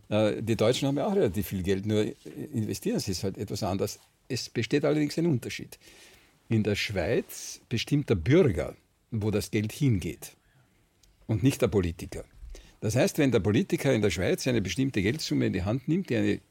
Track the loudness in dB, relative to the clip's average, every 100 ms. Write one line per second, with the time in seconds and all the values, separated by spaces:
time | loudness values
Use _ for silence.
0 | -2 2 2 0 -2 2 2 2 0 0
1 | 0 2 2 0 -4 -2 0 0 2 0
2 | 0 -4 -14 -12 -6 -4 -4 -4 -2 -2
3 | -2 -4 -4 -6 -8 -4 -2 -2 -2 -6
4 | _ _ -8 -8 -4 -4 0 0 2 0
5 | 0 0 0 0 -2 -10 -12 -18 -20 -20
6 | -20 -20 _ _ -2 0 2 0 -2 -2
7 | 0 0 -2 -12 -14 -14 -6 -4 0 0
8 | 2 0 4 6 6 2 -4 -8 _ _
9 | -8 -2 0 0 0 -2 -2 0 2 2
10 | -2 -8 -14 -20 _ _ _ _ _ _
11 | _ _ -4 2 2 4 2 2 0 -4
12 | -10 -12 -14 -18 -18 -18 -20 -6 -2 2
13 | 2 2 2 4 4 2 2 0 2 2
14 | 2 2 0 0 0 0 0 -2 -2 2
15 | 0 0 -2 0 0 0 -2 -2 0 -2
16 | 0 0 0 -2 _